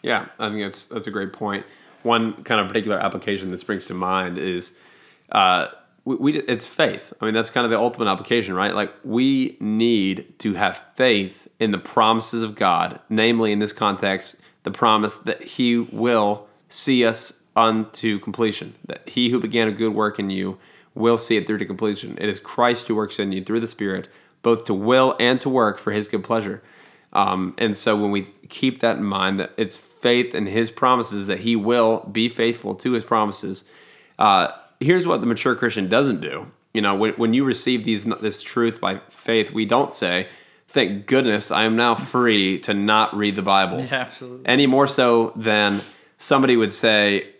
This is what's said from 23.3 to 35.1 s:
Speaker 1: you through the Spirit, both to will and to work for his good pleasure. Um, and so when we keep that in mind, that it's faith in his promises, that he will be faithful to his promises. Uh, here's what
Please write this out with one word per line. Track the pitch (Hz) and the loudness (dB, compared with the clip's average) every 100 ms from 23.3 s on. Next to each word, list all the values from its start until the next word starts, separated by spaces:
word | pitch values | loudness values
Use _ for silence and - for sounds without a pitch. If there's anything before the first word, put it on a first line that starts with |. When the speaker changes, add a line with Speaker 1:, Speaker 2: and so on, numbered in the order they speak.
Speaker 1:
you | 95 | -4
through | 92 113 | -2 -4
the | 113 | -4
Spirit, | - 101 92 - _ _ _ | -6 -4 -4 -8 _ _ _
both | 117 113 - | 2 2 0
to | |
will | 98 107 127 131 - | -2 2 4 4 2
and | 120 127 | 2 2
to | 139 | 0
work | 131 110 101 | 2 0 0
for | - | -4
his | 104 104 | -4 -2
good | 107 | -6
pleasure. | - 113 101 95 _ - - _ _ | -2 -2 -2 -8 _ -20 -20 _ _
Um, | - 98 95 92 - | 0 0 0 -4 -2
and | 113 101 | -2 0
so | - 104 | 2 2
when | 104 | 2
we | 101 95 _ - | -2 -6 _ -18
keep | - 131 123 | -4 -4 0
that | 117 98 | 0 0
in | |
mind, | 101 98 95 98 | -2 0 0 -2
that | - - | -4 -4
it's | 101 - | -6 -6
faith | - _ 120 123 120 - | -18 _ 2 2 0 -4
in | 101 | -2
his | 107 113 | -2 -2
promises, | - 127 127 110 104 98 | 0 2 2 0 -6 -4
that | 92 | -4
he | 113 113 | 0 0
will | 104 120 113 110 - | 2 2 2 0 -2
be | 107 117 | -2 -2
faithful | 117 117 117 101 101 | 0 -2 -2 -8 -6
to | 131 | -2
his | 120 110 | -2 0
promises. | 113 107 98 98 92 - - - - _ - | 0 0 -2 -8 -10 -14 -20 -20 -20 _ 2
Uh, | 107 95 82 - - _ | 4 4 2 -4 -20 _
here's | 135 180 | 2 2
what | 170 | 2